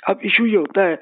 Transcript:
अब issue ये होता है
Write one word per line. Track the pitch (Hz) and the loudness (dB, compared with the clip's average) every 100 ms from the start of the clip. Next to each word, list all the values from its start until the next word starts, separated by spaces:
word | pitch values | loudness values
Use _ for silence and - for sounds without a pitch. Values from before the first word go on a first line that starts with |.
| - | -6
अब | 196 202 | -4 -2
issue | 185 233 | 0 2
ये | 208 | 0
होता | 147 196 | 0 0
है | 190 156 | 0 -2